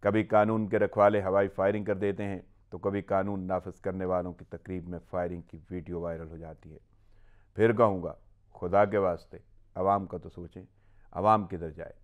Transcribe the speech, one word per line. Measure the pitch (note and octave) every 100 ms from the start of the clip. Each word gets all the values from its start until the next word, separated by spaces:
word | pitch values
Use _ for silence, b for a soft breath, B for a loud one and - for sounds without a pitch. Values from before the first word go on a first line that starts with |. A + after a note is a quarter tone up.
कभी | G2+ G#2 G2+
कानून | G#2+ G#2+ A2 G#2+
के | G#2+
रखवाले | G2 - G#2 G#2
हवाई | F#2+ G2 G2+
फायरिंग | - G2 G#2+ G#2
कर | G2
देते | G2+ G2
हैं | G2+ F#2+ - _ _
तो | F#2
कभी | G2 G2+
कानून | F#2 G2 G2 G2+
नाफिज | F#2 F#2 F#2 F2
करने | G2 F#2 F#2
वालों | F2+ F2+
की | E2+ -
तकरीब | E2+ - F#2 F2
में | F2 -
फायरिंग | F#2 F2 F2
की | E2+ E2 D#2
वीडियो | F2+ E2+ F2
वायरल | E2+ E2 D#2+
हो | E2
जाती | D#2+ D#2 D#2
है। | D#2 _ _ _ - - - _ -
फिर | A2
कहूँगा, | A2 A2+ F#2+ E2+ - - _ _ -
खुदा | F2+ G2 G#2
के | G#2
वास्ते | F#2+ E2+ - - _ - - -
आवाम | F#2+ G2+ F#2+
का | F2+
तो | E2
सोचें, | - F2 - F#2 _ _ - -
आवाम | E2+ G2+ A2 F#2
किधर | F2+ E2
जाए? | D#2 D#2+ -